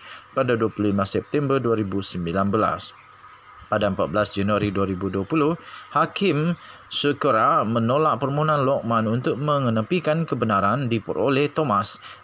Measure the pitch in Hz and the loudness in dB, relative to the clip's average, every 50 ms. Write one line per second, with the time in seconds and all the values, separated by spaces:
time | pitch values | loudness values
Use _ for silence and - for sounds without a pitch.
0 | - - - - - - - 135 131 123 120 107 113 104 - - 104 104 98 98 | -6 -12 -20 -20 -20 -6 -2 -2 0 2 2 2 0 0 0 0 0 2 2 0
1 | 98 - - - - - - 147 143 135 139 135 120 117 113 110 110 95 98 98 | 0 0 -2 -4 -2 -2 -2 0 0 2 0 2 2 2 0 0 0 -2 -4 -4
2 | 95 - - 90 85 85 85 95 98 101 104 110 98 85 - 95 - - - - | -6 -6 -6 -6 -4 -2 0 0 0 2 2 2 2 2 0 -2 -6 -12 -16 -20
3 | - - - - - - - - - - - - - - 110 104 104 101 95 101 | -20 -20 -20 -20 -20 -20 -20 -20 -20 -20 -20 -20 -6 -2 -2 0 0 0 0 0
4 | 87 71 82 107 104 - - 98 98 104 107 101 104 104 92 98 98 92 95 87 | -2 0 0 0 -2 -2 -2 -2 0 0 0 0 0 0 0 -2 -2 -2 -2 -4
5 | 98 95 95 98 95 - 160 160 143 156 170 - - - - - - - - 143 | -4 -2 -2 -2 -2 -2 0 0 2 0 0 -4 -8 -14 -20 -20 -10 -4 -2 0
6 | 165 165 - - 196 190 147 147 156 175 170 - - - - - - - - - | 0 0 -2 -2 0 0 0 0 0 -2 -2 -4 -8 -16 -20 -20 -16 -10 -6 -2
7 | - 143 139 - - 139 117 110 117 139 165 156 120 107 117 117 113 113 131 147 | 0 0 0 0 2 2 4 4 4 4 2 2 2 2 0 2 2 2 2 2
8 | 156 151 120 107 139 131 139 147 156 156 151 143 135 135 139 - - 117 117 113 | 2 2 0 0 -2 -2 0 0 0 2 2 2 2 2 0 0 0 0 0 0
9 | 110 107 113 127 123 165 117 117 147 151 147 139 135 120 113 110 110 - 190 175 | 2 0 0 0 0 -2 -2 -2 0 0 0 2 2 2 0 0 0 0 -2 0
10 | 156 151 156 165 165 - 143 120 123 110 104 98 98 101 113 143 139 117 117 110 | 0 0 0 0 -2 -2 -2 -2 0 2 2 2 2 2 0 0 0 -2 -2 -2
11 | - - - 82 104 135 139 135 147 143 - 165 156 127 101 98 101 - - - | -2 -4 -2 0 2 2 2 2 0 0 0 -2 0 2 2 0 0 -2 -6 -10
12 | - - - - | -14 -18 -20 -16